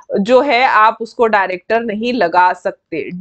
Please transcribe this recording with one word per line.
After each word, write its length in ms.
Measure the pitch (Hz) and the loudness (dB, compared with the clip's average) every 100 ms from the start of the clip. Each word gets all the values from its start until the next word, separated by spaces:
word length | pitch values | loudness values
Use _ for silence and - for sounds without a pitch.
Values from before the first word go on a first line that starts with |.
| - - | -6 -4
जो 200 | 202 254 | 2 2
है 220 | 294 247 | 4 2
आप 340 | 262 320 220 226 | 2 4 2 2
उसको 260 | 226 - 226 | -6 -2 0
डायरेक्टर 560 | 214 185 180 - 226 | 2 0 -4 -2 -2
नहीं 300 | 233 208 233 | -2 -6 -4
लगा 380 | 240 170 180 180 | -2 0 2 0
सकते। 560 | 185 196 - _ 160 110 180 | 0 -8 -10 _ -10 -10 -4